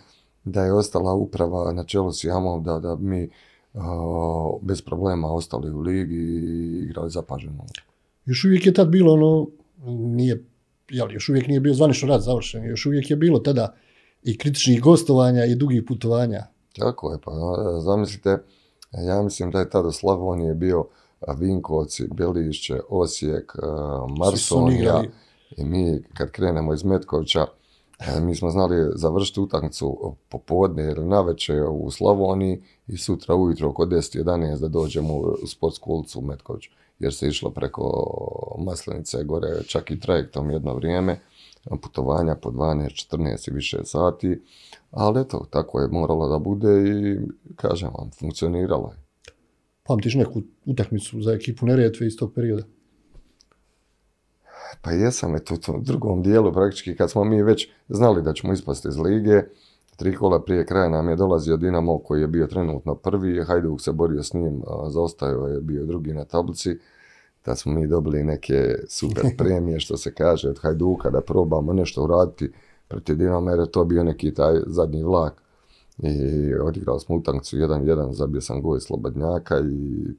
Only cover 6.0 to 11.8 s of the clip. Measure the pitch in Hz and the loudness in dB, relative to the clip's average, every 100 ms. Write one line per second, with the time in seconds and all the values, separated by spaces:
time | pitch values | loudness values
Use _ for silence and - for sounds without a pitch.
6 | 87 82 82 85 85 85 85 85 82 82 | -2 -4 -4 -4 -4 -4 -4 -6 -6 -6
7 | 82 85 80 69 71 71 - - _ _ | -6 -6 -8 -10 -10 -12 -14 -18 _ _
8 | _ _ - 127 190 185 185 180 170 185 | _ _ -4 0 4 6 6 6 6 8
9 | 170 156 156 160 151 - _ _ 127 120 | 8 8 6 4 0 -8 _ _ -8 -6
10 | 117 120 127 120 - _ _ _ - 127 | -2 0 0 0 -6 _ _ _ -10 -6
11 | 110 104 - 135 127 139 139 131 | -4 -6 0 0 2 2 4 4